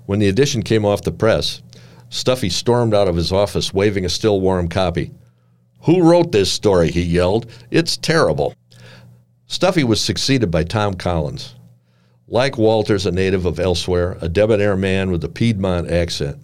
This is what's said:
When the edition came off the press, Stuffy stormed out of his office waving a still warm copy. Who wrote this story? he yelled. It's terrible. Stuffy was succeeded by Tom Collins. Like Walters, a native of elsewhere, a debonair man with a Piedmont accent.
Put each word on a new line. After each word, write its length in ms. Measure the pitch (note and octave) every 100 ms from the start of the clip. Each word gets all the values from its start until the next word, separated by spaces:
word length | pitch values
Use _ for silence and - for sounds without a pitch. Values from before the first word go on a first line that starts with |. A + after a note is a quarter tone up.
| -
When 120 | G2+
the 100 | G2+
edition 340 | G2 C#3 B2
came 220 | F2 A2
off 180 | G#2 G2+
the 100 | -
press, 500 | E2+ A2 F2 C#2+ - - - - - -
Stuffy 420 | - - B2+ G2+
stormed 420 | E2 - A#2+ A#2
out 160 | G#2 G2+
of 80 | E2+
his 160 | E2
office 400 | F#2+ G2+ F#2 D#2+
waving 320 | G2 G#2 G2+
a 40 | F#2
still 320 | - A2 G2+
warm 280 | F#2+ F#2 E2+
copy. 440 | F2 F#2 E2+ C#2 - - _ _ _ _ _
Who 180 | - F3
wrote 280 | E3 E3+ E3+
this 220 | A2 F#2
story? 380 | - G#2+ F#2+ E2
he 120 | D2+
yelled. 480 | F2 E2+ F2+ G#2 - - -
It's 260 | D3 E3 -
terrible. 580 | - D#3+ A2+ C#2+ C#2 - _ - - - - - _ _ _
Stuffy 360 | - F3 F3+
was 160 | B2+ G#2+
succeeded 500 | - F2+ - C#3 G#2+
by 140 | E2
Tom 300 | E2 A2 G#2
Collins. 600 | F#2 F#2 F2 D2 C#2+ - - - _ _ _ _ _ _
Like 300 | G#2 C3+ A#2
Walters, 480 | A2 A2 G#2+ G#2 F#2
a 40 |
native 360 | F2 F#2+ F#2+ F2+
of 120 | E2
elsewhere, 580 | F#2 F2 - F2+ F2 G2
a 80 | E2+
debonair 480 | F2 G#2+ A2 G2+ F#2+
man 340 | F#2+ F#2+ F#2+
with 140 | F2+
a 40 | -
Piedmont 640 | - A#2 G#2 F#2+ F2 D#2+
accent. 480 | E2+ E2+ - C#2+ C#2